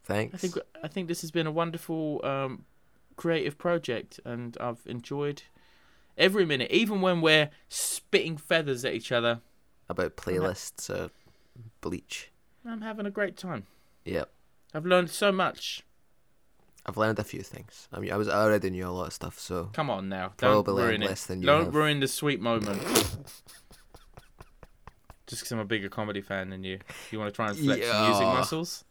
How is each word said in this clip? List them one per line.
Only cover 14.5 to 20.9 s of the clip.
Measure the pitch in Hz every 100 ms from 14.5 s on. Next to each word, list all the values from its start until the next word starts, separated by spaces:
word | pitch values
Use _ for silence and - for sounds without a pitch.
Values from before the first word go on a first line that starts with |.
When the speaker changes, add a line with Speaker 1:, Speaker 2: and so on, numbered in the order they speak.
| _ _ 156
Speaker 2:
I've | 170
learned | 180 175
so | - 202
much. | 190 170 - - - - _ _ _ _ _ _ _ _ _ -
Speaker 1:
I've | 104
learned | 110 107
a |
few | 104 -
things. | 95 - - - -
I | -
mean, | 98
I | 98
was, | 104
I | 101
already | 110 104 95
knew | 90 90
a |
lot | 90 87
of |
stuff, | - 87 -
so | - 90 85
Speaker 2:
Come | - 147
on | 98 95
now, | 95 92 -
don't | 127 107 101
Speaker 1:
probably |
learned | 95
Speaker 2:
ruin | 117